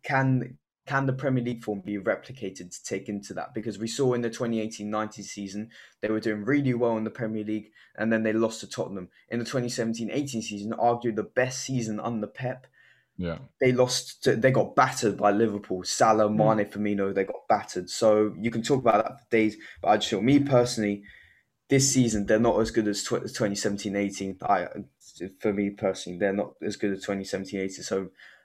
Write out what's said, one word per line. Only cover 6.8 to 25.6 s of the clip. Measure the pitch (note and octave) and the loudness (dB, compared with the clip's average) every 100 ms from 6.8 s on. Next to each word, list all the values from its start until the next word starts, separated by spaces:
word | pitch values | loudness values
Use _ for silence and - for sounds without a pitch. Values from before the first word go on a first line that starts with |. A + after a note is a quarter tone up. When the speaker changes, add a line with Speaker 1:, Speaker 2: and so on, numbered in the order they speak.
| A#2+ A2 | 0 0
Speaker 1:
in | |
the | A2 | -4
Premier | - A2+ A2 | -4 -6 -4
League, | G#2+ G#2+ - _ - - | -4 -6 -8 _ -20 -4
and | A2+ | 2
then | A2+ | 2
they | A2 | 2
lost | A2 A2+ - | 2 2 -2
to | G2 | -12
Tottenham. | - - F#2+ F2+ _ _ | -6 -6 -6 -12 _ _
In | A#2+ | -6
the | A#2 | -2
twenty | C3+ A#2+ | -2 -2
seventeen | A#2+ A2+ A2+ A2+ | -2 -2 -2 -4
eighteen | C#3 C#3 A#2 | -4 -4 -4
season, | A2 G2+ G#2 | -6 -8 -6
arguably | A2+ A#2+ A#2+ A#2+ G#2+ | 0 2 2 0 -4
the | |
best | G#2 - B2+ - | -2 0 -2 -2
season | - C3 A2 G#2 | -4 -4 -2 -4
under | A#2 A#2 G#2 | -4 -4 -6
Pep, | - B2+ B2+ - _ _ _ _ - | -6 -8 -8 -14 _ _ _ _ -8
Speaker 2:
Yeah. | F2 D#2+ - _ | -6 -6 -12 _
Speaker 1:
they | C3 | 2
lost | B2 B2+ - - - | 4 4 2 -6 -2
to, | - A2+ | 0 4
they | C3 | 4
got | B2+ G2 - | 4 2 2
battered | B2+ - A#2 F#2+ | 2 2 -2 2
by | G#2 | 2
Liverpool. | G2+ A2+ G2+ - F#2 | 4 2 0 -6 -6
Salah, | F#2 - A#2 A2 G#2 | -4 2 4 6 4
Speaker 3:
Mm. | G#2+ G#2+ G#2+ | 4 4 4
Speaker 1:
Mane, | G2+ | 0
Firmino, | G2+ G#2 G2+ G2 | -2 -2 0 0
they | G2 F#2+ | 0 -2
got | - _ | -4 _
battered. | G#2+ - - F2+ | 0 0 -8 -8
So | - A2+ G#2+ G#2+ E2 | 2 4 6 4 0
you | A2 | -4
can | A2+ | -2
talk | A2+ C#3 | 0 2
about | A#2+ G#2 A2 | 4 4 2
that | - | -4
for | _ | _
days, | A2+ A2 G#2 - - | 4 4 0 -16 -6
but | E2+ | 2
I | G#2 | 2
just | - | 2
feel, | G2+ | 0
me | A2 C#3+ | 4 4
personally, | C#3+ B2+ A#2+ A2+ G#2 G2+ G#2 - - _ _ _ _ | 6 4 4 0 -2 -2 -8 -20 -20 _ _ _ _
this | C#3 C3+ | 4 4
season, | C3+ A#2+ G#2+ G2+ | 4 2 2 2
they're | A2 | 4
not | A#2 G#2 | 6 4
as | A2+ | 2
good | A#2 G#2 | 2 0
as | G2+ | -2
tw-, | - A#2 - | -4 -4 -4
twenty | - G#2+ G2+ | -2 -2 0
seventeen | G#2+ G2+ G#2 G2+ | -2 -2 -2 -2
eighteen. | G2+ G2 G2 F#2+ | -2 -2 -8 -6
I, | - G2 F2 - - _ - - F#2 - | 0 2 0 -8 -14 _ -20 -12 -12 -4
for | A2 | -2
me | G2+ | 0